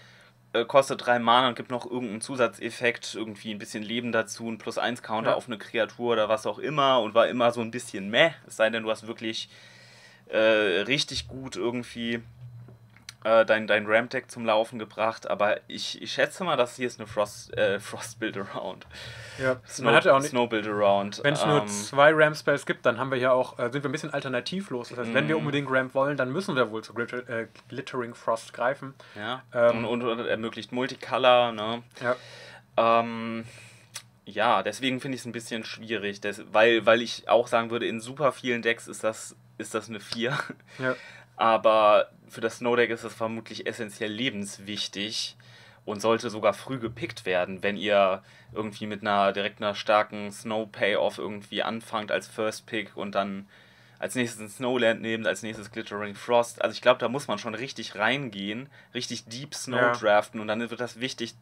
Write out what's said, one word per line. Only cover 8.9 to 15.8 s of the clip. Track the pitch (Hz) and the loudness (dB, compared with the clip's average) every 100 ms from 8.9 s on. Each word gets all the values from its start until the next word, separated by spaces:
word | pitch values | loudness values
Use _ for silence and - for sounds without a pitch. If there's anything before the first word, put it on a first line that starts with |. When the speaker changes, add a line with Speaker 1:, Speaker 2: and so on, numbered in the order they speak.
Speaker 1:
hast | 110 110 | -4 -6
wirklich, | 110 113 113 - - - - - - - - - | -8 -6 -8 -10 -16 -20 -20 -20 -20 -20 -20 -4
äh, | 107 110 110 104 90 | 2 6 6 4 2
richtig | 101 143 - 135 - | 2 0 0 -6 -8
gut | 131 131 92 | -12 -10 -4
irgendwie, | 113 123 120 120 117 117 117 - - - - - - - - - 110 | -2 -2 -6 -8 -4 -4 -6 -18 -18 -18 -20 -20 -20 -20 -20 -6 4
äh, | 113 110 | 6 6
dein, | 110 107 | 4 4
dein | 104 104 | 2 4
Ramp-Deck | 110 123 131 - | 2 2 -4 -8
zum | 123 113 | -4 2
Laufen | 107 113 123 | 2 2 -4
gebracht, | 110 - 110 113 - | -10 -2 -2 -2 -6
aber | 95 101 - - | 0 2 2 -4
ich, | - | -10